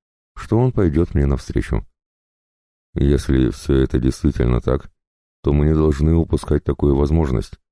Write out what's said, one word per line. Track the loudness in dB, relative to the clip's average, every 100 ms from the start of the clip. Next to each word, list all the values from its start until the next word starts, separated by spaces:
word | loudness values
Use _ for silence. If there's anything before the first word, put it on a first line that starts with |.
| _ _ _ -16
что | -4 0
он | 0
пойдет | 2 0 2 0 0
мне | 0
навстречу. | -2 -4 -6 -4 -4 -6 _ _ _ _ _ _ _ _ _ _ -2
Если | 2 2 2 2 2
все | -2 -2 0
это | 0 0
действительно | -2 0 -2 0 0 0
так, | 0 -4 -6 _ _ _ _ _
то | -2
мы | 2 2
не |
должны | 2 2 2 2
упускать | 2 0 -2 -2 -4
такую | -2 -2 0 2
возможность. | 2 0 0 -2 -6 -12 _